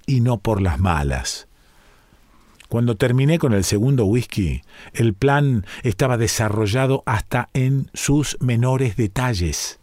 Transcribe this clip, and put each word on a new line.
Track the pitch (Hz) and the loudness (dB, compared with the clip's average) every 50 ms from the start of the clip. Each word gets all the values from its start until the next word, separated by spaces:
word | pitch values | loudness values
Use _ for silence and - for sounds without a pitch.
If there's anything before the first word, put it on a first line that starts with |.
| - | -4
y | 151 135 120 | 0 0 2
no | 117 127 120 101 | 2 2 0 0
por | - 113 110 98 | 0 0 0 2
las | 98 90 73 67 | 2 0 2 2
malas. | 98 92 82 73 71 69 69 65 - - - - - - _ _ _ _ _ _ _ - _ _ _ _ _ _ _ _ _ _ _ _ _ - - - | 2 2 2 0 0 -2 -2 -4 -6 -8 -10 -12 -14 -20 _ _ _ _ _ _ _ -20 _ _ _ _ _ _ _ _ _ _ _ _ _ -20 -10 -4
Cuando | - 117 120 120 113 | -2 0 0 0 2
terminé | - 131 123 123 131 139 147 165 165 | 2 2 2 2 2 2 2 2 2
con | - 127 | 2 2
el | 104 98 92 | 2 2 2
segundo | - 104 98 113 139 143 123 104 | 2 0 2 2 2 2 2 2
whisky, | 95 113 127 - - - - 92 76 62 58 - - - - - - - | 2 2 0 0 -2 -4 -2 -2 -2 -2 -4 -8 -14 -20 -20 -20 -8 -2
el | - 117 117 | 0 0 0
plan | 98 - 135 139 139 147 143 139 123 107 - - - - | 0 0 2 2 2 2 2 2 0 0 -2 -6 -10 -6
estaba | - 123 101 - 143 131 123 | -4 -4 -2 0 0 0 0
desarrollado | 113 117 104 - - 110 107 101 110 110 101 107 131 135 131 135 135 - | 0 0 -2 0 -2 -2 0 0 0 0 0 0 0 0 0 0 -2 -2
hasta | 127 117 95 - - - 123 123 - | -2 -2 -2 -2 -4 -4 -4 -4 -4
en | - 131 127 131 139 135 131 - | -2 0 0 0 0 -2 -2 -6
sus | - - - - 143 151 139 - - - | -8 -6 -2 0 2 2 0 -2 -4 -2
menores | 127 123 117 113 123 131 131 131 131 117 95 | -2 0 2 2 2 2 2 0 0 -2 0
detalles. | 113 113 98 - 127 127 127 113 90 87 78 - - - - - - | -2 -2 -2 -2 -2 -2 -2 -2 -2 -2 -2 -4 -4 -8 -10 -12 -16